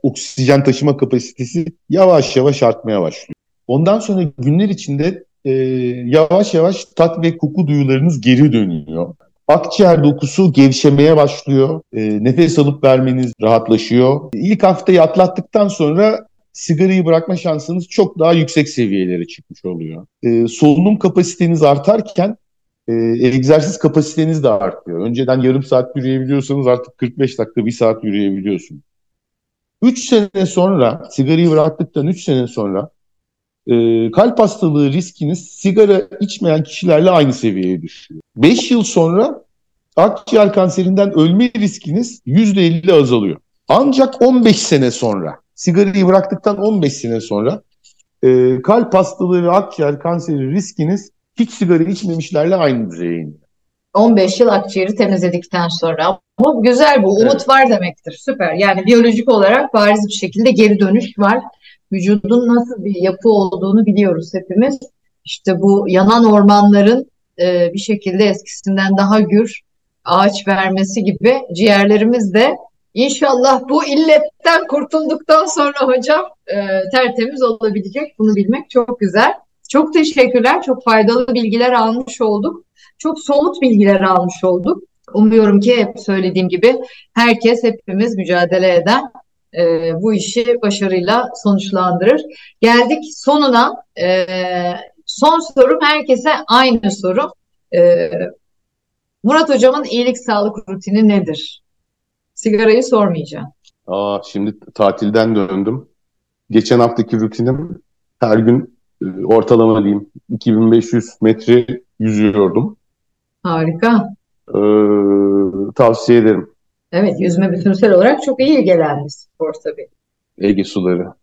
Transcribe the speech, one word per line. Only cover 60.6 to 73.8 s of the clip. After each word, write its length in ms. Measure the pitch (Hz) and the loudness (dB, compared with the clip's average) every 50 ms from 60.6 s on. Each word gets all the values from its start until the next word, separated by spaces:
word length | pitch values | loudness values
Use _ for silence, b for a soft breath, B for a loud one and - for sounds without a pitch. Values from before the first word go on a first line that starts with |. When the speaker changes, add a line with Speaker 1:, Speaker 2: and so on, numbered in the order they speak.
| 220 208 208 202 | 4 4 4 2
Speaker 2:
dönüş 400 | 202 190 196 240 233 - - 202 | 2 2 2 0 -2 -4 -4 -2
var. 200 | 202 202 220 254 254 - b b b b b b _ _ | 0 0 0 -2 -4 -10 b b b b b b _ _
Vücudun 640 | 196 190 175 196 208 208 - 202 233 240 247 233 240 | -6 -4 0 0 0 0 0 0 0 0 2 2 0
nasıl 300 | 240 240 240 254 208 180 | 0 0 -4 -8 -10 -8
bir 100 | 202 196 | -8 -4
yapı 340 | 175 180 190 185 - - 233 | -2 -2 -2 -4 0 0 2
olduğunu 560 | 214 202 190 180 185 175 185 196 196 226 214 | 2 2 0 -2 -4 -6 -2 0 2 2 2
biliyoruz 480 | 214 196 202 208 190 170 160 165 - - | 2 2 2 2 0 0 -4 -6 -8 -10
hepimiz. 460 | 185 - - 185 202 247 285 285 262 - - _ _ _ _ _ _ _ | -10 -10 -4 -2 -2 0 0 -2 -6 -12 -20 _ _ _ _ _ _ _
İşte 360 | - - - _ 196 185 170 | -16 -16 -8 _ -4 -2 0
bu 240 | 190 196 196 202 196 196 | 2 2 2 2 0 0
yanan 360 | 180 185 190 202 226 233 233 | 0 2 4 4 4 4 4
ormanların, 840 | 220 208 208 202 202 208 208 208 202 202 202 202 208 240 262 262 _ _ _ _ _ _ - | 4 6 6 6 6 6 6 6 6 6 6 6 4 2 2 -2 _ _ _ _ _ _ -2
e, 320 | 175 180 180 175 175 170 170 | -2 0 2 0 0 -2 -2
bir 60 | 202 | -6
şekilde 460 | - - 214 208 - 190 180 190 214 | -6 -6 -6 -4 -4 -6 0 0 0
eskisinden 720 | 202 190 - - - - - _ 196 196 196 196 190 196 | 0 0 -4 -8 -18 -20 -10 _ -4 -2 -2 0 0 0
daha 220 | 190 196 196 214 214 | 0 2 2 2 2
gür 420 | 208 170 202 208 233 233 - - _ _ _ _ _ _ _ _ _ | 2 2 2 2 0 0 -6 -14 _ _ _ _ _ _ _ _ _
ağaç 420 | - 175 185 196 202 196 - - | -2 0 2 2 2 0 -2 -4
vermesi 560 | 196 196 196 190 190 190 190 190 190 - 233 190 | -2 -2 -2 -2 -2 -2 -2 -4 -4 -4 -4 -4
gibi 300 | 196 - - - 233 262 277 254 - 170 | -4 -4 0 0 0 0 0 -4 -8 -4
ciğerlerimiz 800 | 170 208 220 202 196 202 202 208 208 214 233 240 247 214 196 175 | 0 2 2 4 4 4 4 4 2 2 0 0 0 -2 0 2
de 220 | 208 240 294 - - - - _ _ _ _ _ | 2 2 2 0 -4 -12 -20 _ _ _ _ _
inşallah 680 | 208 254 277 269 - 294 277 262 247 247 277 269 262 262 - | -2 -2 -2 0 -2 0 0 0 2 2 2 2 0 0 -2
bu 160 | 285 294 | -4 -4